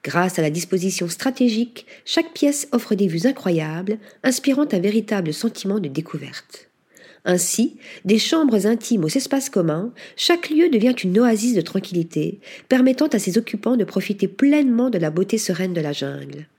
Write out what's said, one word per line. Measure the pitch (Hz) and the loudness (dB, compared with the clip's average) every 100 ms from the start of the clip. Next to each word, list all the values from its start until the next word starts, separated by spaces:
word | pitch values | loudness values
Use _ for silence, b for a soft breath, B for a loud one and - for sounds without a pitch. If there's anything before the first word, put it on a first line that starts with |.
Grâce | - 175 180 180 | -2 0 0 0
à | |
la | 156 | -2
disposition | 156 170 190 190 185 175 | -2 -2 -2 -2 -2 -6
stratégique, | 165 269 262 247 220 240 - - B - | -4 -4 0 0 2 -4 -8 -20 B -4
chaque | - 330 | -2 -2
pièce | - 285 285 - | 0 0 0 -2
offre | 240 - 196 | -4 -2 0
des | 196 | 2
vues | 165 226 | 2 0
incroyables, | 277 190 165 156 160 190 214 B B | 0 -2 0 -2 -6 -6 -6 B B
inspirant | 262 254 - 269 294 | -2 0 0 2 2
un | 196 | 2
véritable | 190 220 214 208 160 | 2 0 0 -2 -2
sentiment | 151 226 220 196 208 | -2 -4 -4 -4 -2
de | 156 | -2
découverte. | 135 165 151 139 - _ - _ _ _ b b b - | -6 -6 -10 -12 -16 _ -20 _ _ _ b b b 0
Ainsi, | 180 180 - 254 - B B 185 | 0 0 0 0 -2 B B 2
des | 220 | 2
chambres | - 320 294 220 196 | 4 2 4 4 2
intimes | 233 - 226 | 0 0 0
aux | 156 | 2
espaces | 269 - 277 - | -2 0 -2 0
communs, | 202 165 156 226 B B - | 0 0 0 -4 B B -4
chaque | - 349 - | 0 0 2
lieu | 302 339 | 2 4
devient | 240 240 247 | 4 2 2
une | 185 190 | 2 4
oasis | 247 214 240 | 4 4 2
de | 214 | 0
tranquillité, | 165 196 196 175 165 156 160 - B B _ | 0 -4 -2 -4 -2 -2 -4 -6 B B _
permettant | 254 262 262 302 | 4 4 4 2
à | 226 | 2
ses | - 185 | 0 0
occupants | 226 208 226 254 | -2 -6 0 0
de | |
profiter | 190 196 - 202 190 | 0 -2 -4 -2 -2
pleinement | 190 277 302 269 233 254 | 2 4 4 4 2 2
de | 196 | 0
la | 160 | 0
beauté | 160 196 226 | 0 0 0
sereine | - 175 185 | -2 -2 -2
de | 170 | -2
la | 151 | -4
jungle. | 147 139 143 139 143 156 | -4 -6 -8 -12 -16 -18